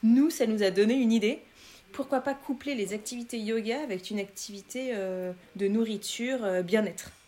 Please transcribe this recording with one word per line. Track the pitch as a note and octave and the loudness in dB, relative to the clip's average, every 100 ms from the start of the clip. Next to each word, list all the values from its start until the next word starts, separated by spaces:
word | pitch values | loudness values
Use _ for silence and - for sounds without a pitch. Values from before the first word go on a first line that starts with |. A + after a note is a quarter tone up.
nous, | A3 B3 D4+ | 6 6 6
ça | - A3+ | 4 0
nous | A3 | 4
a | G3+ | 2
donné | F3+ G#3 | 4 4
une | C4 A#3 | 4 4
idée. | A3+ G#3 D4+ - - - - _ | 4 2 -2 -8 -20 -20 -20 _
Pourquoi | - C4 C4 | -10 -2 -2
pas | C4 | -2
coupler | C#4 - C#4 C#4+ C4+ | -6 -4 -6 -4 -4
les | G3 | -4
activités | G#3+ G#3+ B3 A#3 A#3 | -4 -8 -10 -8 -6
yoga | G#3+ A3+ G#3+ B3 | -2 -2 -2 -4
avec | D4+ F#3 - | -4 -6 -6
une | G#3 | -6
activité, | G3 - - G3+ G3 B3 C4 | -6 -10 -12 -14 -10 -8 -6
euh, | A3 F#3+ F#3 F#3 F3+ - F#3+ | -4 -4 -4 -6 -8 -14 -2
de | G3 | 0
nourriture, | G#3+ A3+ G#3 - - A#3+ C4 | 2 0 -2 -6 -6 -4 -2
euh, | G#3+ F#3 | 0 0
bien-être ? | F3 A3 G#3 E3+ - - | 2 2 0 -6 -16 -20